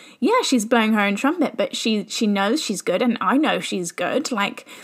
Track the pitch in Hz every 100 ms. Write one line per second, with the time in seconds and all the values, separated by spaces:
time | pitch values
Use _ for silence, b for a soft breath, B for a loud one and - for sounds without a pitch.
0 | B B 262 494 - 254 208 240 220 220
1 | 202 202 262 349 269 - 202 - 233 214
2 | - - 220 202 196 294 - 190 - 180
3 | 240 - 185 247 285 185 - 202 175 -
4 | 170 - - 214 202 - - B